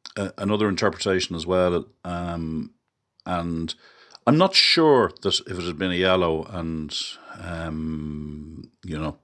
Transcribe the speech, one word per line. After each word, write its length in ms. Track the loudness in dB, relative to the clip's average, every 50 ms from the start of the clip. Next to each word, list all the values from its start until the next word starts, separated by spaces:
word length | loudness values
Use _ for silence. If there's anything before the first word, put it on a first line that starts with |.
| -20 -12 -6
a, 160 | -6 -6 -6 -4 -4
another 320 | -2 0 0 2 2 0
interpretation 640 | 0 2 0 0 0 0 0 0 2 2 0 -2 -4
as 100 | -6 -2
well, 420 | 0 2 4 4 4 2 0 -2 -6 _ _ -12
um, 680 | -8 -6 -6 -6 -6 -4 -4 -4 -4 -4 -6 -6 -8 _ _ _ _ _ _ _ _ _ _ -8
and 480 | -4 -4 -4 -2 -2 -4 -4 -4 -6 -8 _ _ -20 _ -20 -20 _ -16 -4 2 4
I'm 100 | 6 6
not 160 | 6 4 4
sure 580 | 4 4 4 6 6 6 6 8 6 6 2 0 -2 -2
that 160 | 0 0 0 -2 -4
if 100 | -8 -6
it 80 | -4
had 140 | -6 -4 -2
been 120 | -2 0
a 40 | 2
yellow 480 | 4 4 4 6 4 4 2 2 0 -2 -6
and, 440 | -8 -6 -4 -4 -4 -4 -6 -6 -6 -8 -8 -8 -10 -16 -18 -18 -16 -12
um, 1300 | -10 -8 -6 -6 -6 -4 -4 -4 -4 -4 -4 -4 -6 -6 -6 -8 -8 -8 -10 -12 -12 -12 -14 -16 -16 -18 _ _ -10
you 140 | -8 -6 -4
know, 200 | -4 -6 -6 -8